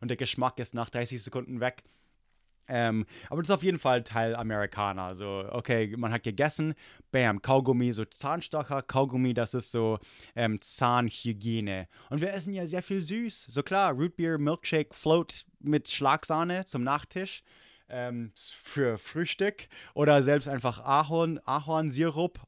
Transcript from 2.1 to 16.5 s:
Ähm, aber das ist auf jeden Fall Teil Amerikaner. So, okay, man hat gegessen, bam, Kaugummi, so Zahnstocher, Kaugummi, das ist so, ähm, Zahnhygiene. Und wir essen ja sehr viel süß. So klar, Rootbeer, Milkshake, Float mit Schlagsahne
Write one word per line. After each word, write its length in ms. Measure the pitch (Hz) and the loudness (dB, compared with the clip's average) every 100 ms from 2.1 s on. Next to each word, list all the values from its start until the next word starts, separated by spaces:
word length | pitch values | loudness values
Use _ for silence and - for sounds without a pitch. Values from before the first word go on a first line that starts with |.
| _ _ _ _ _ - | _ _ _ _ _ -4
Ähm, 380 | 123 117 110 104 - - | 0 2 0 -2 -8 -8
aber 140 | 151 | -4
das 60 | 160 | 0
ist 60 | 190 | 2
auf 80 | |
jeden 140 | 180 175 | 2 2
Fall 260 | 139 123 | 2 2
Teil 320 | 117 117 113 117 | 2 -2 0 -2
Amerikaner. 800 | 110 107 101 - 101 95 92 | -2 -2 -2 -2 -2 -2 -6
So, 320 | 92 101 98 98 | -8 -8 -6 -6
okay, 440 | 123 - 117 107 113 | -6 0 0 0 -2
man 160 | 117 | -2
hat 120 | 117 | -2
gegessen, 500 | - 101 151 - 156 151 - - - | -2 0 0 0 -4 -4 -12 -20 -2
bam, 300 | 131 120 101 | 2 2 2
Kaugummi, 520 | - 135 131 123 123 | 2 4 4 4 2
so 120 | 110 110 | 0 -6
Zahnstocher, 760 | - 143 170 - 151 143 139 | -6 -4 -4 -4 -6 -4 -4
Kaugummi, 540 | - 135 139 127 127 120 | 0 2 2 2 2 2
das 180 | 113 | 0
ist 160 | 127 - | -4 -4
so, 300 | 120 113 110 - - - - | 0 0 0 -6 -20 -12 -2
ähm, 240 | 113 110 | -2 -2
Zahnhygiene. 1300 | - - 123 123 120 - 120 107 113 113 104 95 90 - - | -6 0 2 2 0 -4 -6 -4 -2 -2 -2 -6 -8 -16 -6
Und 120 | 147 | -4
wir 120 | 180 | -4
essen 200 | 196 170 196 | -4 -6 -6
ja 100 | 175 | -4
sehr 160 | 175 | -6
viel 220 | - 196 | -4 -4
süß. 420 | 156 220 233 - - | -2 -4 -6 -8 -6
So 120 | 123 | -4
klar, 320 | - 190 190 | 0 2 2
Rootbeer, 460 | 131 170 - 165 160 | 2 -2 0 0 2
Milkshake, 560 | 147 165 - 160 147 - | 0 0 0 0 0 -2
Float 500 | 156 165 165 - - _ | 4 4 2 -8 -16 _
mit 300 | 143 147 - | 0 0 0
Schlagsahne 760 | - 139 156 - 160 170 | 0 4 4 2 0 0